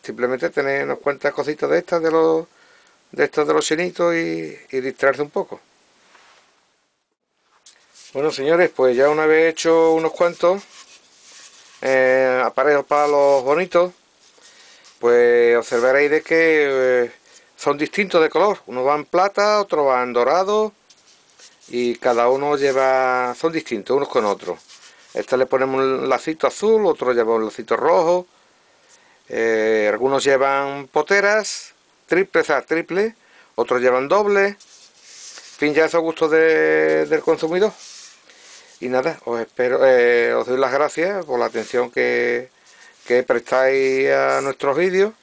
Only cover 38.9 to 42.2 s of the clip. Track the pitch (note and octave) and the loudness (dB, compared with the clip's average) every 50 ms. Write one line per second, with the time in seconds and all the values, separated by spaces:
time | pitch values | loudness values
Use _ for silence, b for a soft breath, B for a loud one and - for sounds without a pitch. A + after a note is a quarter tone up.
38.9 | B2+ B2+ C3 E3 D#3 - - A#2+ A#2 A#2 A2+ - _ - B2 B2 B2+ C3+ C3+ C3+ | -2 -2 -2 -2 -6 -8 -8 -8 -6 -6 -8 -10 _ -4 -2 -2 0 2 4 4
39.9 | B2+ B2 A#2+ A#2+ A#2+ A#2+ A#2 A#2 A#2+ A#2+ B2 B2 B2+ C3 C3+ B2+ B2 C#3 D3+ C#3+ | 4 4 4 4 2 2 2 0 0 -2 -2 -2 -2 -2 0 0 0 0 -2 -2
40.9 | - D#3 E3 F#3 G#3 G3 E3+ D3 B2+ A#2+ A#2 A2+ A2+ A2+ G#2+ - - B2 B2 A#2+ | -2 -4 -4 -4 -4 -6 -8 -6 -4 -4 -4 -4 -4 -6 -8 -4 -4 -4 -4 -2
41.9 | - C3 B2 B2 B2 A#2+ | -4 -4 -2 -2 -2 -2